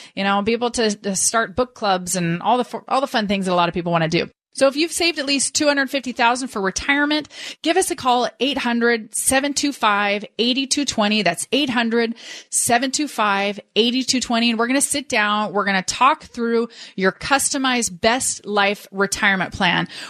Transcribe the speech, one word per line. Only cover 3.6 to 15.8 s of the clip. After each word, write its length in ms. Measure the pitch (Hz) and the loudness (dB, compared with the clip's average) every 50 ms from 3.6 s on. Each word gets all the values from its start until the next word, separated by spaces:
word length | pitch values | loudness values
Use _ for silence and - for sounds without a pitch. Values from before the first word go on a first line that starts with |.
| 175 170 | 2 2
of 60 | 170 | 0
people 180 | 185 170 175 170 | -2 -2 0 0
wanna 160 | 165 160 160 | 0 0 2
do. 200 | 165 170 143 - _ _ _ _ _ | 0 0 0 -2 _ _ _ _ _
So 140 | - 269 | 2 2
if 80 | 269 269 | 2 2
you've 160 | 285 320 330 | 0 -2 -2
saved 300 | - - 349 339 330 320 | -2 0 0 0 0 0
at 40 | 269 | -2
least 300 | 269 277 277 - - - | -2 0 0 0 -2 0
two 140 | - 302 294 | 2 2 2
hundred 200 | 285 277 277 262 | 2 2 0 0
fifty 220 | - 277 240 254 | -2 -4 -4 -4
thousand 380 | 233 - 240 233 247 254 269 240 | -2 2 2 2 2 0 -4 -6
for 120 | - 220 | -4 -2
retirement, 680 | 190 - - - - - 277 190 196 196 - 202 208 - - - - - - - - | -2 -2 -2 -2 -2 0 2 2 2 2 0 -2 -2 -6 -14 -16 -16 -16 -14 -6 -2
give 140 | - 330 | 0 2
us 160 | 370 359 - 339 | 2 2 0 -4
a 40 | |
call 280 | - - 254 240 247 240 | -2 0 2 2 2 0
at 80 | - - _ | -2 -2 _
eight 180 | 233 277 269 262 | -2 -2 -2 -2
hundred 560 | 233 240 233 240 233 233 233 226 208 - - | -2 0 0 2 2 2 2 0 -2 -6 -6
seven 400 | - - - 269 269 269 285 277 | -2 0 2 2 2 0 0 -2
two 180 | - - 285 269 | 0 -2 -2 -2
five 520 | - - 214 202 202 208 202 202 208 202 - _ - | 0 2 2 2 2 2 0 0 -2 -4 -8 _ -2
eighty-two 440 | 233 240 247 254 269 262 - 285 285 | 0 0 0 0 0 -2 -2 -2 -2
twenty. 380 | - - - 208 208 214 214 202 | -2 0 0 0 2 2 2 0
That's 240 | 175 170 - - - - | 0 -2 -2 -4 -2 0
eight 180 | 262 294 262 | 0 0 0
hundred 460 | 220 247 233 226 226 233 233 226 233 - - - - - - _ | 0 0 0 0 2 0 0 0 -4 -8 -12 -16 -16 -16 -14 _
seven 400 | - - - - 233 240 262 269 | -4 -2 0 2 2 2 2 0
two 160 | 262 - 302 | -2 -2 -4
five 540 | 269 - - 220 208 196 196 196 202 202 202 - _ _ | -4 -2 0 0 2 2 2 0 -2 -4 -6 -12 _ _
eighty-two 420 | 202 226 240 233 262 254 - - 254 | 2 2 2 2 0 0 0 0 -2
twenty. 320 | - - 240 226 233 240 | 0 0 0 2 2 2
And 80 | 226 214 | 2 2
we're 80 | 233 | 0
gonna 140 | 233 262 285 | 2 2 0
sit 280 | 277 - 277 285 277 - | 0 0 -2 -4 -4 -2
down. 440 | 262 220 208 208 208 208 214 196 165 | 0 0 2 2 0 0 -2 -2 -2
We're 120 | 202 196 | -2 0
gonna 180 | 202 196 190 | 2 0 0